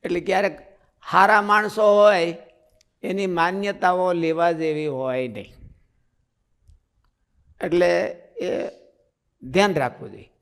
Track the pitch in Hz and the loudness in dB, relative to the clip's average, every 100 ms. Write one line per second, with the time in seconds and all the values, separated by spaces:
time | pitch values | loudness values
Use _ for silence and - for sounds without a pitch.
0 | 160 175 170 185 196 - - _ _ _ | -4 -6 -2 -2 -2 -6 -20 _ _ _
1 | - 175 196 214 208 208 208 - 214 208 | -2 2 4 4 4 0 0 0 2 6
2 | 208 196 170 165 - _ _ _ _ _ | 6 4 0 -4 -16 _ _ _ _ _
3 | 202 190 190 175 170 190 202 196 185 180 | -6 -4 -4 0 0 0 -6 -2 0 2
4 | 185 175 165 160 170 165 160 151 151 131 | 0 0 0 0 0 0 -2 -4 -4 -6
5 | 131 127 127 110 - - - _ _ _ | -4 -4 -6 -10 -16 -20 -20 _ _ _
6 | _ _ _ _ _ _ _ _ _ _ | _ _ _ _ _ _ _ _ _ _
7 | _ _ _ _ _ _ 180 175 175 175 | _ _ _ _ _ _ -2 2 2 2
8 | 202 - - - 180 - - - _ _ | -2 -8 -18 -10 -6 -6 -8 -12 _ _
9 | _ _ _ _ 131 135 202 165 127 - | _ _ _ _ -4 0 2 0 -4 -6
10 | 104 98 92 _ | -18 -18 -20 _